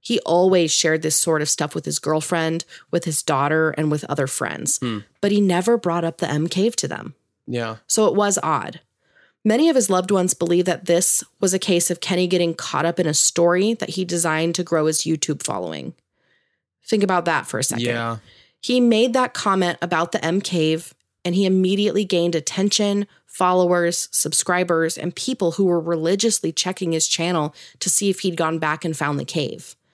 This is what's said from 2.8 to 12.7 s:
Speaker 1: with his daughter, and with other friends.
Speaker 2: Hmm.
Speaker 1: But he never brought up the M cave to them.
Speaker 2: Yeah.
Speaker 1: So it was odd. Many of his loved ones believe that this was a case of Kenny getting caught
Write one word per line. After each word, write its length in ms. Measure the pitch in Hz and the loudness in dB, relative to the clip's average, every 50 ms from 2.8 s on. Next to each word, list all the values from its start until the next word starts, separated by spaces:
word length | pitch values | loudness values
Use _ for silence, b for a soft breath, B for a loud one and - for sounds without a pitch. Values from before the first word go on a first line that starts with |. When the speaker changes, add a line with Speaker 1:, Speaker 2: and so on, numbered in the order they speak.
| B B | B B
Speaker 1:
with 140 | - 170 - | -4 -2 -2
his 160 | 170 151 - - | -2 -4 -2 0
daughter, 480 | - 151 135 139 143 156 160 160 156 | 0 0 2 2 2 2 2 2 0
and 180 | - - 156 151 | 0 0 0 0
with 140 | 151 151 - | 0 -2 -4
other 220 | - 143 143 151 | -4 -4 -2 -2
friends. 500 | 139 - - - 85 76 - - - - - | -2 -2 -4 -4 -6 -6 -6 -4 -4 -4 -2
Speaker 2:
Hmm. 200 | 131 120 113 104 104 _ _ - | -2 -4 -6 -6 -10 _ _ -2
Speaker 1:
But 100 | - 202 | 0 2
he 100 | 208 208 | 2 4
never 360 | 202 190 175 175 185 226 233 | 4 4 2 2 2 2 2
brought 260 | 233 - 175 165 175 170 | 2 2 0 -2 0 -2
up 140 | 165 165 | -2 -4
the 120 | - 180 - | -4 -4 -2
M 180 | 143 151 160 | -2 -2 -2
cave 280 | 170 - 185 196 233 226 | -2 0 0 0 0 0
to 100 | - - | -2 -6
them. 280 | - - - - - - _ _ _ _ _ _ | -6 -6 -8 -10 -12 -16 _ _ _ _ _ _
Speaker 2:
Yeah. 300 | - 123 120 117 113 113 - _ | -8 -6 -4 -4 -6 -8 -10 _
Speaker 1:
So 200 | - - 220 214 | -2 0 2 4
it 80 | 190 - | 4 4
was 220 | 202 208 202 185 - - | 2 2 2 0 0 0
odd. 380 | 160 156 123 92 - - - _ _ _ _ b b b b b b b b - | 0 -2 -2 -2 -6 -12 -14 _ _ _ _ b b b b b b b b 0
Many 240 | 214 214 254 311 330 | 2 2 4 4 4
of 60 | 294 | 4
his 120 | 254 208 - | 4 2 2
loved 220 | 190 180 185 185 | 2 0 2 2
ones 220 | 202 190 180 180 - | 2 2 2 0 0
believe 320 | - 170 165 175 175 175 | -2 0 0 2 2 2
that 200 | 185 170 - - | 0 -2 -2 0
this 380 | 175 170 175 190 - - - - - _ - | 0 2 2 2 2 0 0 -2 -6 _ -2
was 140 | - 185 185 | -2 0 0
a 60 | 190 | 0
case 300 | - - 180 170 170 - | 0 2 2 2 2 0
of 100 | 175 - | -2 -4
Kenny 260 | - - 190 175 180 | -4 -2 0 0 2
getting 260 | 175 185 175 175 170 160 | 2 2 2 2 0 -2
caught 300 | - - - | -4 -6 -4